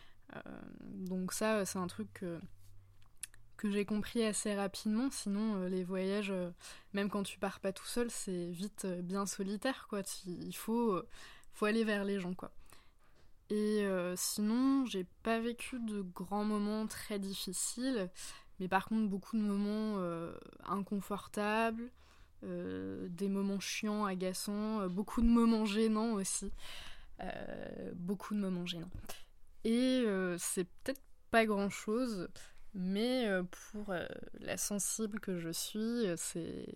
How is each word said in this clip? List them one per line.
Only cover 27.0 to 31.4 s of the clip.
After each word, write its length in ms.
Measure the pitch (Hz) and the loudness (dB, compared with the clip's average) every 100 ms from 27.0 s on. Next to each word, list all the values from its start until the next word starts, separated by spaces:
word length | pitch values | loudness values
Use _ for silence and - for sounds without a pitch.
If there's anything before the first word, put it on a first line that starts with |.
| - - | -10 -8
Euh, 720 | - - - 52 - - 190 | -6 -6 -6 -6 -8 -8 -8
beaucoup 400 | 175 175 202 - | -4 -4 -4 -2
de 60 | 208 | -2
moments 240 | 190 175 | 0 0
gênants. 260 | 180 170 180 - - - - - - - | -2 -6 -6 -8 -8 -8 -10 -14 -16 -2
Et, 380 | 220 233 254 254 220 | 2 4 6 4 4
euh, 300 | 190 180 175 | 2 2 0
c'est 260 | - 190 | 0 0
peut-être 380 | 175 - - - - - - | -2 -4 -6 -6 -8 -18 4
pas 140 | 226 | 6